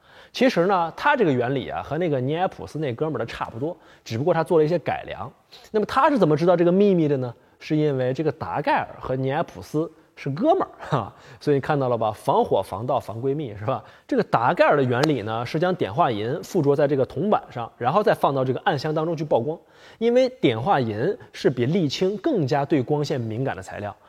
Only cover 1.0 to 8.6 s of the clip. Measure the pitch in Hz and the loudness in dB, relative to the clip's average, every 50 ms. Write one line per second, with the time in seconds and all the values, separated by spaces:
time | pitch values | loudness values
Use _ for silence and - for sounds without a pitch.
1 | - - 302 262 214 160 131 123 117 123 139 135 95 73 67 82 90 - 139 156 | 2 2 2 4 4 2 2 2 0 0 -2 -4 -4 -6 -8 -8 -8 -6 -4 -4
2 | 185 165 143 131 123 135 156 170 185 190 - - 90 98 - 147 156 135 113 - | -2 -2 0 0 -2 -2 -2 -2 -2 -2 -4 -8 -14 -12 -8 -6 -6 -6 -4 -4
3 | 151 160 143 110 113 117 - - 131 - - 113 135 165 175 - _ - - _ | -4 -4 -2 -4 -6 -6 -6 -8 -10 -10 -8 -8 -8 -8 -8 -10 _ -20 -20 _
4 | _ - 113 110 143 180 160 165 160 - 185 156 156 151 175 165 - - 90 67 | _ -8 -6 -2 0 2 2 2 2 2 4 4 4 4 0 -2 -2 -4 -6 -6
5 | - - - - 101 135 - _ _ _ - - - - - 214 208 - - 262 | -8 -10 -12 -12 -12 -14 -16 _ _ _ -20 -20 -18 -4 -2 -2 -2 0 2 2
6 | 277 320 285 233 180 151 151 143 170 180 180 170 175 175 180 190 208 202 190 170 | 4 4 4 4 4 4 4 4 4 4 4 6 4 4 4 6 6 6 4 4
7 | 156 143 143 131 127 120 - - _ _ _ _ - - 156 151 151 151 139 127 | 4 2 2 0 -2 -6 -8 -12 _ _ _ _ -6 -2 0 0 2 0 0 0
8 | 127 127 131 160 156 151 139 - - 165 - 131 | 0 -2 -2 -2 -2 -2 -4 -4 -8 -6 -6 -4